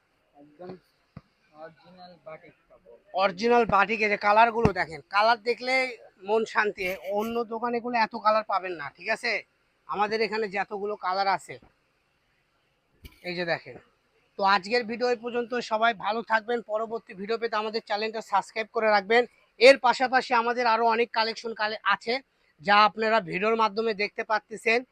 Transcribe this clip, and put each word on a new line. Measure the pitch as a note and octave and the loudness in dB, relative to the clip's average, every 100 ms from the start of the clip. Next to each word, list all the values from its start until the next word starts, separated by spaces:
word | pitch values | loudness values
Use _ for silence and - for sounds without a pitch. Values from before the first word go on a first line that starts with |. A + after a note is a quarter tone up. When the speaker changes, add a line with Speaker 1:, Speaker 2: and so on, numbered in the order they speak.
| _ _ _ D3 | _ _ _ _
Speaker 1:
একদম | D3 D3+ F3+ F#3 _ _ _ - - _ _ | -20 -20 -18 -18 _ _ _ -20 -20 _ _
অরিজিনাল | D3+ D#3+ D#3+ F3 F3+ F3+ E3+ | -20 -20 -20 -20 -20 -20 -20
বাটিক | D#3 D#3 D3+ _ _ | -18 -18 -20 _ _
কাপড়। | B2+ - - _ F3+ | _ -20 -20 _ 0
Speaker 2:
অরিজিনাল | G3 F3+ A#3 A#3+ | 0 0 2 4
বাটিক। | G3+ G3 G3 A3 | 4 4 2 0
এই | G#3+ | -2
যে | G3+ | 0
কালারগুলো | G#3 G#3+ A#3 A3+ G#3+ | 4 6 4 4 0
দেখেন, | F3+ D#3 D3+ - | 0 -6 -8 -4
কালার | G3 A3+ A#3 | 2 2 2
দেখলে | A#3 A#3 B3+ C4 B3+ A#3 - _ | -2 -4 -2 -2 -2 -6 -20 _
মন | F#3+ A3+ | -2 0
শান্তি। | A3 A3+ G#3 G3+ F#3 F#3+ F#3 | 0 0 -2 -2 -6 -6 -4
অন্য | G3+ A3+ A#3 | -4 -2 -4
দোকানে | A3 A3+ A#3+ A#3+ | -6 -6 -4 -4
গুলো | A#3+ A#3+ | -2 -2
এত | G#3+ A3+ | -2 0
কালার | G#3 A3 | 0 0
পাবেন | G#3 F#3+ F#3 | 0 -4 -4
না, | E3 C#3 - | -8 -10 -10
ঠিক | F#3+ | -6
আছে? | A3 A#3+ F#3+ - _ _ _ - | -4 -4 -4 -8 _ _ _ -10
আমাদের | F3 G#3 A3 | -4 -2 -2
এখানে | G#3 A3 G#3 | -2 -4 -4
যতগুলো | G3+ F#3 G3+ G3+ G#3 | -6 -6 -6 -8 -6
কালার | F#3 G3 G3 | -4 -2 0
আছে, | F3+ - B2+ - _ _ _ _ _ _ _ _ _ _ _ _ _ - - | -2 -4 -20 -20 _ _ _ _ _ _ _ _ _ _ _ _ _ -20 -16
এই | F3+ | -10
যে | F3 | -6
দেখেন। | E3+ D3 B2+ A2+ - _ _ _ _ - | -4 -4 -6 -20 -20 _ _ _ _ -2
তো | |
আজকের | G3 G3 G3 A#3+ | 2 2 0 -2
ভিডিও | G#3+ A#3 B3 | -2 -4 -2
এই | A#3 | -2
পর্যন্ত, | A#3+ A#3+ A3+ | -4 -6 -4
সবাই | B3 - A3 A#3 | -6 -4 0 0
ভালো | G3 F#3+ A3+ | 0 -4 -4
থাকবেন। | G#3 A3 G#3 A#3+ | -2 -2 0 -6
পরবর্তী | G#3+ G#3+ A3+ A3+ - | -4 -4 -4 -8 -12
ভিডিও | F#3+ G3+ A3+ | -12 -6 -4
পেতে | A3+ G#3+ | -4 -4
আমাদের | A3 A3 - | -4 -6 -4
চ্যানেলটা | G#3 A3 A3 | -4 -4 -6
সাবস্ক্রাইব | - G3 - A3 G#3+ | -2 -2 -2 -6 -6
করে | A#3 A3 | 0 2
রাখবেন। | G#3 F#3+ A#3 A#3 _ _ - | 2 4 2 2 _ _ 6
এর | B3 C#4 | 8 8
পাশাপাশি | A#3+ A#3 B3+ B3+ - | 4 0 0 0 2
আমাদের | A#3 A#3 A#3+ A#3+ | 0 0 0 0
আরও | A3 A#3 | 2 2
অনেক | A3+ A#3 | 2 0
কালেকশন | A3+ A3 A3 A#3 | -2 -4 -4 -10
কালে-, | A3 G#3+ G#3+ | -6 -6 -4
আছে, | F#3+ G3 A3+ C4 - _ _ _ | -2 -2 -2 -6 -6 _ _ _
যা | D#3 G#3 | 4 6
আপনারা | G#3+ A3 A3 A3 | 6 4 2 2
ভিডিওর | E3 F3+ G#3+ A3+ | 0 -2 0 2
মাধ্যমে | A3 G3+ A3+ | 0 0 -2
দেখতে | G3 G3+ - | -2 -4 -6
পাচ্ছেন। | A3 G#3+ - G#3+ A3 A#3 B3+ | -4 -4 -4 -4 0 0 -2